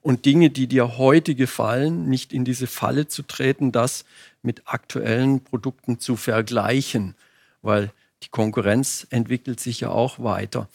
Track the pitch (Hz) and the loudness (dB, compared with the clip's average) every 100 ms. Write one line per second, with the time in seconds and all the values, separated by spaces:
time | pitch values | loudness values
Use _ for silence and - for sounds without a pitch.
0 | 143 123 143 160 160 135 127 127 120 117 | 0 2 6 8 6 4 0 2 2 2
1 | 135 160 160 127 123 - 107 123 156 170 | 6 6 4 0 0 0 -2 0 0 -2
2 | 151 131 - 139 127 127 123 - - 135 | 0 -2 -2 -4 -2 -2 -6 -4 -2 -2
3 | 147 - - - 135 - 131 117 123 - | -4 -8 -10 -2 0 0 0 0 0 -4
4 | - - - _ 120 - - - - 127 | -14 -20 -20 _ -8 -6 -8 -8 -6 -6
5 | 113 117 135 131 - 117 135 - - 117 | -2 2 2 0 -2 -6 -6 -6 -6 -6
6 | - 113 - 110 110 113 104 135 - 113 | -4 -4 -2 -2 0 -2 0 0 -2 -4
7 | 95 - _ _ _ _ 110 104 104 - | -4 -10 _ _ _ _ -2 0 0 -8
8 | _ _ - - 107 110 98 117 139 - | _ _ -8 -2 0 0 2 2 0 -6
9 | - 120 113 123 131 117 123 113 113 110 | -4 -4 -2 -4 -6 -8 -8 -6 -2 0
10 | 131 - 117 98 101 120 101 | -2 -2 -4 -4 -4 -8 -8